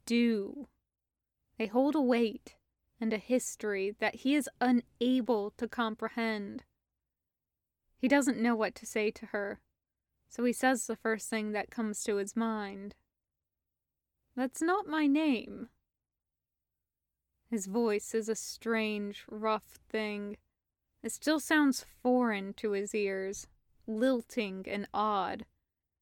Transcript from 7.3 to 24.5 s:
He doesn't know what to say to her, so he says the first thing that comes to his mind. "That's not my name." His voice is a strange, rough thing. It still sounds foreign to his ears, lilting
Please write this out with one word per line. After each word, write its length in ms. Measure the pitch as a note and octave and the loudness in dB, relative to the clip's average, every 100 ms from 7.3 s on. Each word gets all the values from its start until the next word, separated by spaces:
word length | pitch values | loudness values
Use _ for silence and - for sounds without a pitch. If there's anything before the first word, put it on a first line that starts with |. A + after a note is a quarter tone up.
| _ _ _ _ _ _ _ | _ _ _ _ _ _ _
He 100 | C4 | 4
doesn't 340 | C#4+ C4+ A#3 | 4 4 2
know 140 | A#3+ A3+ | 2 2
what 180 | G#3 | 0
to 100 | - | -4
say 280 | - A3+ G#3+ | -6 -2 -2
to 140 | - G#3+ | -2 -6
her, 340 | G#3 G3+ G3+ _ _ _ _ _ _ _ | -6 -6 -8 _ _ _ _ _ _ _
so 140 | - | -2
he 100 | B3 | 0
says 360 | A3+ C4 B3 - | 2 2 2 -2
the 80 | A3+ | -4
first 340 | A3+ A3 - | -2 -2 -2
thing 220 | A3 G#3+ | -4 -2
that 180 | G#3+ - | -4 -4
comes 320 | - A3 G#3 | -4 -4 -4
to 140 | - G3+ | -2 -2
his 180 | G3 | -2
mind. 640 | A3+ A3+ G#3+ G3+ G3 G3+ - _ _ _ _ _ _ _ _ _ _ _ _ _ | -2 -2 -2 -6 -10 -14 -16 _ _ _ _ _ _ _ _ _ _ _ _ _
"That's 260 | B3 C4 - | -4 -4 -2
not 280 | D#4+ G4 G4+ | 0 0 0
my 180 | D#4 D4 | 0 2
name." 640 | C#4+ D#4 A3+ - G3 A3+ _ _ _ _ _ _ _ _ _ _ _ _ _ _ _ _ _ - | 4 2 0 -2 -12 -14 _ _ _ _ _ _ _ _ _ _ _ _ _ _ _ _ _ -6
His 180 | A3+ F#3+ | -6 -2
voice 480 | A3 A#3 G#3 - | 0 0 0 -2
is 140 | A3+ G#3+ | -4 -2
a 80 | A3 | -4
strange, 880 | - - A3+ A3+ G#3+ G#3 G3+ G3+ - | -6 -8 -2 -2 0 -4 -6 -10 -14
rough 520 | G#3+ A3 G#3+ - - _ | -4 -2 -2 -4 -20 _
thing. 500 | A3 G#3+ G#3 G3+ G#3+ _ _ _ _ _ _ | -4 -4 -4 -8 -12 _ _ _ _ _ _
It 80 | A3+ | -10
still 300 | - C#4+ D#4 | -4 0 2
sounds 420 | - D#4 C#4+ B3+ | 4 4 6 4
foreign 720 | - - B3 B3 A#3+ G3+ G3 | -4 -4 2 4 4 0 -4
to 160 | - A3 | -4 -2
his 240 | G3 G3+ | -2 -2
ears, 540 | G#3+ G3 F#3+ F#3+ G#3 - _ _ _ - | 0 0 -2 -4 -8 -14 _ _ _ -6
lilting 800 | A3 B3+ B3 - A#3+ G3+ | 2 2 2 -2 -4 -4